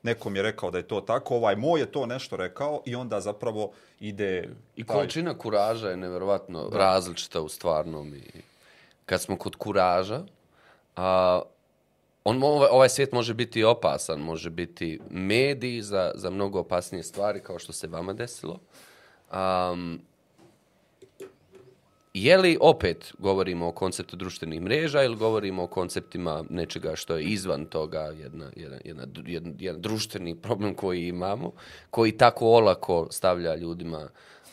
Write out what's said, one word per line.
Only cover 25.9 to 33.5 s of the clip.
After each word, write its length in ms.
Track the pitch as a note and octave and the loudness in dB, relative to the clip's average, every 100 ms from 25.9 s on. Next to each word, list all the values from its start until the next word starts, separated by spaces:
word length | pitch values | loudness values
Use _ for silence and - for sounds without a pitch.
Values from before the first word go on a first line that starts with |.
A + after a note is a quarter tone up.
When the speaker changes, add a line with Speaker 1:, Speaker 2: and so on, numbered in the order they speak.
| F2+ - G2+ F2 D#2 D#2+ | -4 -8 -6 -4 -4 -6
Speaker 2:
nečega 460 | E2+ E2 - D#2 D#2+ | -6 -4 -4 -6 -6
što 200 | - E2 | -4 -4
je 60 | |
izvan 400 | D#2 G#2+ F#2 C#2+ | -2 -2 -2 -4
toga, 360 | D#2 D#2+ D#2 D#2+ | -4 -6 -4 -6
jedna, 440 | D#2 D#2 C#2 D#2+ C#2+ - | -8 -10 -14 -14 -14 -14
jedan, 220 | D2+ C2 | -16 -16
jedna, 200 | - D2+ C2+ C2+ E2+ | -16 -14 -14 -14 -8
jedan, 280 | E2+ E2+ D2 | -8 -8 -8
jedan 220 | F#2 D#2+ | -8 -6
društveni 540 | G2+ A2 - G2 E2+ E2+ | -4 -4 -4 -6 -8 -8
problem 380 | G2+ G#2+ G#2 | -6 -2 -2
koji 320 | F2 F#2+ F2+ F2 | -2 -2 -2 -4
imamo, 440 | F2 F#2 G#2+ F2 - - - - | -4 -4 -4 -6 -12 -20 -20 -6
koji 220 | - A2+ | 2 2
tako 340 | A2 A#2+ - A2+ | 6 6 6 6
olako 600 | A#2 G#2+ F2+ - F2 D#2+ | 8 8 4 2 0 0
stavlja 440 | - F#2+ F2+ E2+ | 0 0 2 -2